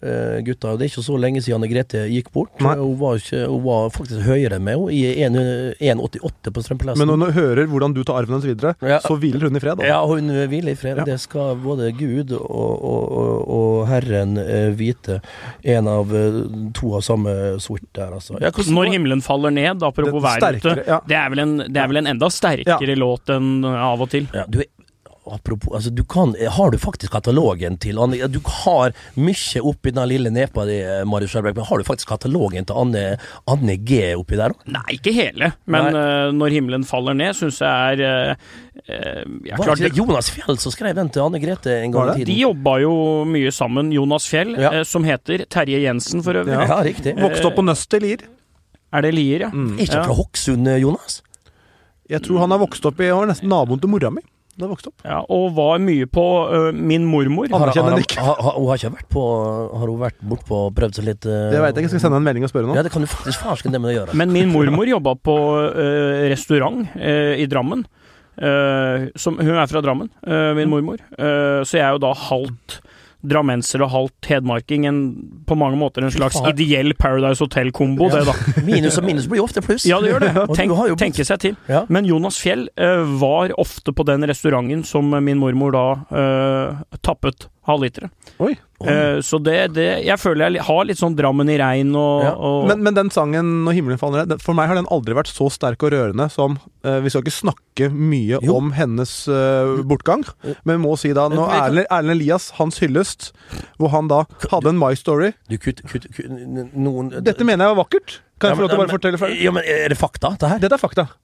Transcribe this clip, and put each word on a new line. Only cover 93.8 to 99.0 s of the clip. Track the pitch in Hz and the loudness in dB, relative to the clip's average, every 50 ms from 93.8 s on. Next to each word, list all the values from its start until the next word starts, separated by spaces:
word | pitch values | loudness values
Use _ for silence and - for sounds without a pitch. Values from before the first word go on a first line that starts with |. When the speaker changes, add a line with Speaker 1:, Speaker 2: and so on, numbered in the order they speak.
| 165 127 127 123 | 2 0 -2 -2
Speaker 2:
faller | - 147 143 147 160 | -2 -2 0 -2 0
ned, | - | -2
den, | 156 147 | -4 -4
for | - - 170 | -2 -2 0
meg | 170 156 160 | 2 2 2
har | 180 | 2
den | 185 175 - | 0 0 0
aldri | - 160 120 107 113 | -2 -2 -2 0 -2
vært | 131 156 - | -2 -2 -2
så | - - 139 139 | -2 -2 -2 -2
sterk | - - - 135 117 - - | 0 -2 -2 -2 -2 0 0
og | 151 147 | 0 2
rørende | 143 123 107 95 107 143 151 | 2 0 0 0 -2 -2 -2
som, | - - 143 139 143 139 - - _ _ _ | 0 0 0 0 0 -4 -8 -16 _ _ _
eh, | 139 135 135 | -2 -2 0
vi | 135 139 | 0 0
skal | - 139 127 | 0 0 -2
ikke | 156 151 - - 196 | -2 -6 -4 -2 -4
snakke | - _ _ _ _ - 131 143 | -4 _ _ _ _ -2 -2 -2
mye | 143 143 156 160 151 139 113 104 117 139 120 | 0 0 0 2 2 0 0 0 -2 0 2
Speaker 1:
Jo. | 135 175 127 | 2 2 2
Speaker 2:
om | 135 151 139 | 0 -2 -2
hennes, | 139 165 131 113 117 | -2 -2 0 0 -2